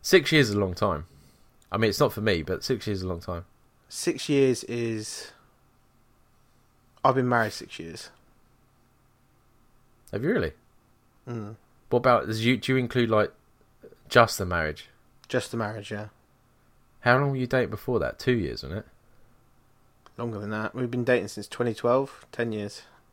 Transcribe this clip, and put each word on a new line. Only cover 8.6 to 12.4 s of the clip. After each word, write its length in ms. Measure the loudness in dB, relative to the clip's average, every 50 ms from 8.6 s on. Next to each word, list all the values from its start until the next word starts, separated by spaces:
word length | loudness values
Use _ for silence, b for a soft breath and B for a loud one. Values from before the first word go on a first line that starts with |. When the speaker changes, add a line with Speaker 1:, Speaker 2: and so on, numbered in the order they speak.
| _ _ _ _ _ _ _ _ _ _ _ _ _ _ _ _ _ _ _ _ _ _ _ _ _ _ _ _ _ -10 -8
Speaker 1:
Have 100 | -4 -2
you 60 | -2
really? 220 | -2 0 -2 -4 -6 _ _ _ _ _ _ _ _ _ _ _ _ _ _ -10
Speaker 2:
Mm. 280 | -10 -10 -10 -10 -14 -18 _ _ _ _ _ _
Speaker 1:
What 100 | 0 2
about, 280 | 4 4 4 4 2
do 60 | -2 -4
you, 220 | 0